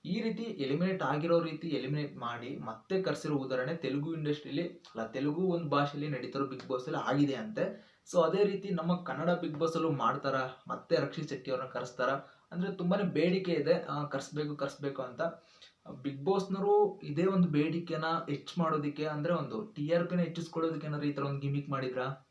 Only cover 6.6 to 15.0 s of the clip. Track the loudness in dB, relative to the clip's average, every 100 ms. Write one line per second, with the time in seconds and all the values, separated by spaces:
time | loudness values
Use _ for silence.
6.6 | -4 -4 -2 -2 2 4 4 2 -4 -2
7.6 | -2 -4 -16 _ 0 4 4 6 4 2
8.6 | -2 0 2 0 0 -2 2 2 0 0
9.6 | 0 2 0 2 2 2 0 0 -2 -6
10.6 | -10 -10 2 2 2 -4 -6 -6 -4 -4
11.6 | -2 -6 -8 -2 0 0 -4 -20 _ -4
12.6 | -2 0 2 2 2 4 4 4 2 0
13.6 | 4 2 2 -4 -2 -4 -6 -4 -4 -4
14.6 | -6 -4 -6 -4